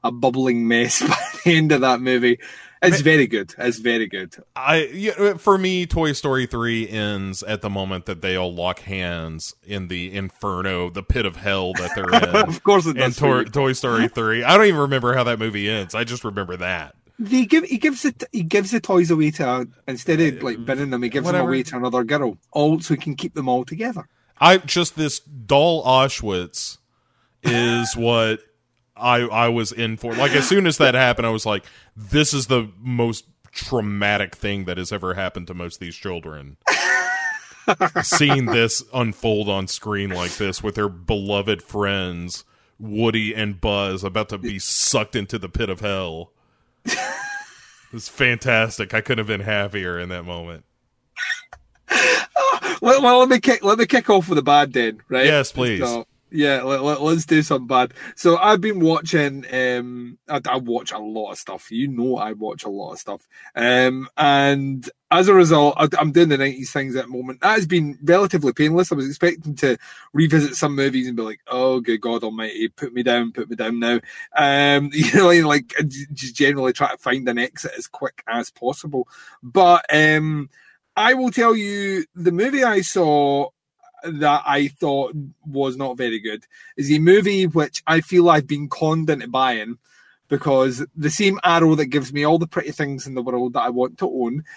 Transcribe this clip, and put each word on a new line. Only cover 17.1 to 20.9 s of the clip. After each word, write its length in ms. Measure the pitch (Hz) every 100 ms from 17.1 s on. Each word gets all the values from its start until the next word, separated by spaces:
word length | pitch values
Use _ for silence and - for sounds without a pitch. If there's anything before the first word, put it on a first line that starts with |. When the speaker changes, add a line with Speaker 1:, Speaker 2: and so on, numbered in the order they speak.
| _ 208
Speaker 1:
He 180 | 254 233
give, 180 | 320
he 140 | 349 247
gives 260 | 311 262
it, 200 | 294 - -
he 100 | -
gives 280 | 165 196 196
the 80 | 226
toys 300 | - 185 170
away 200 | 160 151
to, 360 | 151 139 127 120 _ -
instead 340 | 127 - 160
of, 220 | 165 127
like, 140 | 139 113
Speaker 2:
Uh, 40 |
Speaker 1:
binning 280 | 117 131 143